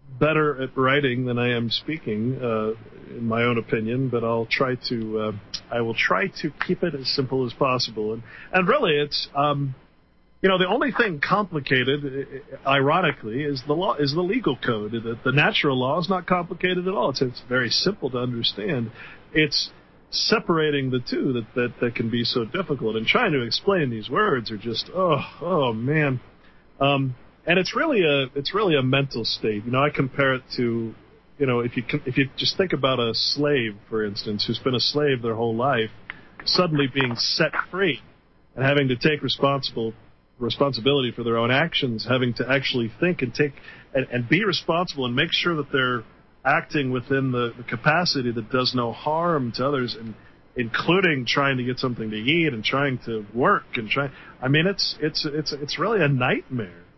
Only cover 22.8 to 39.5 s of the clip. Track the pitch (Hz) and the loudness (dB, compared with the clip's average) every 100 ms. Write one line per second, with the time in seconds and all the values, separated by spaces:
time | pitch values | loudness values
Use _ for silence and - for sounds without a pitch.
22.8 | 113 110 113 220 233 143 117 - - 190 | -2 -2 0 2 2 2 0 -2 2 2
23.8 | 135 113 104 156 214 135 104 107 113 110 | 2 -2 -2 2 2 2 -2 -8 -6 -6
24.8 | - 175 185 139 - - 160 180 127 110 | -4 0 2 2 0 -8 -2 2 2 0
25.8 | 123 156 143 127 - - - - - - | 0 2 2 0 -6 -20 -20 -20 -20 0
26.8 | 139 139 135 123 - _ - 180 180 240 | 2 2 0 -4 -16 _ 2 2 2 0
27.8 | 320 240 160 143 131 139 139 196 180 147 | 2 4 4 4 0 -4 -4 0 2 4
28.8 | 127 135 139 131 107 - 117 104 117 131 | 4 2 0 -4 -4 -2 -2 -2 0 2
29.8 | 147 147 135 - 135 127 - - 120 117 | 2 2 -2 2 2 0 -4 -2 0 0
30.8 | 113 107 - - _ - 135 120 120 131 | -4 -10 -20 -20 _ -2 0 2 0 -4
31.8 | 113 147 - 123 135 - 131 - 190 147 | -4 -4 0 0 0 -2 -4 0 0 2
32.8 | 135 127 117 110 - - 147 143 113 104 | 2 2 0 0 -2 0 2 2 0 -6
33.8 | - 110 107 101 110 104 - 113 135 123 | -6 -2 -2 -4 -6 -4 -2 -2 0 0
34.8 | - 147 147 127 117 110 117 113 131 123 | 0 2 2 0 -2 -2 -2 0 0 0
35.8 | 110 - - - - - - - 180 151 | -2 -6 -18 -18 -18 -10 -2 2 2 2
36.8 | 139 135 127 117 - - - - - 180 | 2 0 -2 0 -2 0 0 0 -4 0
37.8 | 190 123 - _ _ _ _ - 131 143 | 0 0 -10 _ _ _ _ 0 4 4
38.8 | 135 123 156 151 131 - 139 | 4 4 2 2 -2 2 2